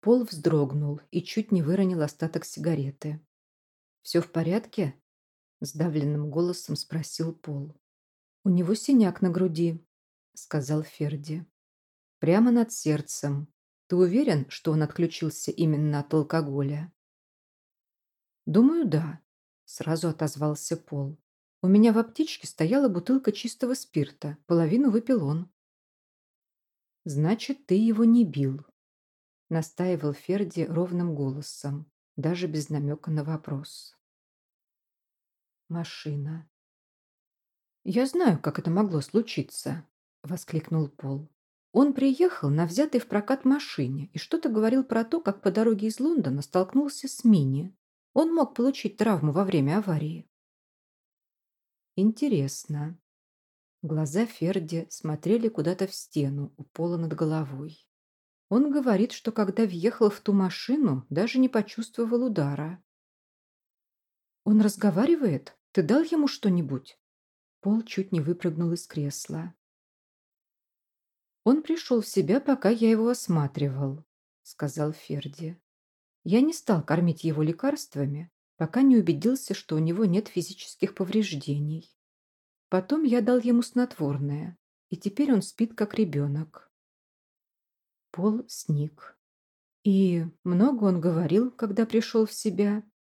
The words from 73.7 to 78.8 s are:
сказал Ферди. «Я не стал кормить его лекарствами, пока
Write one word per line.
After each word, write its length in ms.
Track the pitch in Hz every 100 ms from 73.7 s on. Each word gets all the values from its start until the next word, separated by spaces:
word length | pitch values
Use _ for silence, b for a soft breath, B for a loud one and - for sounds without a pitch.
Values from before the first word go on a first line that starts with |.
| 135 139 143 - _ _ _
сказал 500 | - - 147 156 151
Ферди. 680 | 156 - 147 139 - 160 175 _ _ _ _ _ _
«Я 160 | - 214
не 120 | 294
стал 320 | 330 - 180
кормить 380 | - 151 175 156
его 220 | 165 147
лекарствами, 880 | 156 165 269 294 - - 139 143 170 _ _ _
пока 260 | 160 233